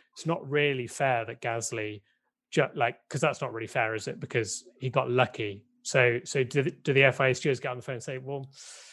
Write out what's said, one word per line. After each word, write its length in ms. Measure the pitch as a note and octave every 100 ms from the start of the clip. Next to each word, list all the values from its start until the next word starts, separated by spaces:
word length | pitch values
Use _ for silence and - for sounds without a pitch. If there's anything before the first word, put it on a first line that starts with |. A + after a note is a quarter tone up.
| _
it's 120 | - D#3+
not 220 | E3 C3+
really 380 | D3 D3 C3 A#2
fair 360 | - C3+ A#2+ A2+
that 160 | A2+
Gasly 600 | A#2+ A#2 G#2+ A2+ G#2+ G#2 - _ _ _ _
ju-, 160 | D#3 C3+ D3
like, 220 | B2 - -
'cause 120 | C3
that's 180 | D3+ B2
not 120 | C3
really 140 | A2+ A2
fair, 280 | C3 A2 A2
is 120 | C3+
it? 100 | -
Because 460 | C#3 B2 A2 - - -
he 100 | C3
got 200 | C3+ B2
lucky." 540 | B2 A#2+ - G#2 G2+ - _
So, 360 | - C3+ B2 A#2+ -
so 180 | C#3
do 200 | B2 C#3+
the, 80 | D3
do 200 | - -
the 100 | C3+ C3+
F 160 | B2+
I 80 | C3
A 60 | B2
stewards 240 | D3+ B2+
get 80 | C#3
on 80 | B2+
the 60 |
phone 100 | C#3+ A#2+
and 80 |
say, 140 | D3 C3
Well, 320 | C3 C#3 C3+ - - - -